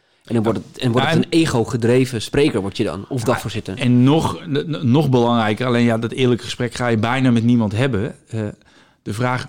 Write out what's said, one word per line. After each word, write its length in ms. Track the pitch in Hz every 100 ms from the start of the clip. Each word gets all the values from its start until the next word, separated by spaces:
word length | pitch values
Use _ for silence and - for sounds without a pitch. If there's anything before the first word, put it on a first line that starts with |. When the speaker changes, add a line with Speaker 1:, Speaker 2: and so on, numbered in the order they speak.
| _ _
Speaker 1:
En 100 | -
dan 80 | 117
wordt 160 | 110 107 -
het, 60 | -
en 80 | 127
wordt 140 | 117 139
Speaker 2:
Ja, 60 |
Speaker 1:
het 100 | 165
Speaker 2:
en 80 | 190
Speaker 1:
een 80 | 165
ego-gedreven 840 | 156 123 110 127 113 127 127 110
spreker, 380 | - - 151 110
word 160 | 95 -
je 80 |
dan, 200 | 101 80 -
of 100 | 131
Speaker 2:
Ja, 40 | 113
Speaker 1:
dagvoorzitter. 520 | 113 110 110 - 95
Speaker 2:
en 240 | 123 123
nog, 420 | 127 156 - 160 175
n-, 120 | 139 -
n-, 200 | 160 139
nog 180 | 135 147
belangrijker, 580 | 127 117 120 107 107 127
alleen 180 | 120
ja, 140 | 120 113
dat 140 | 117
eerlijke 320 | - 127 120
gesprek 300 | - - 123
ga 120 | - 123
je 100 | 113
bijna 340 | 113 135 131
met 140 | 117
niemand 280 | 113 120 107
hebben. 420 | 101 139 110 117 - _
Eh, 120 | 113 104 - _ _ _ _ -
de 60 |
vraag, 340 | 104 123 127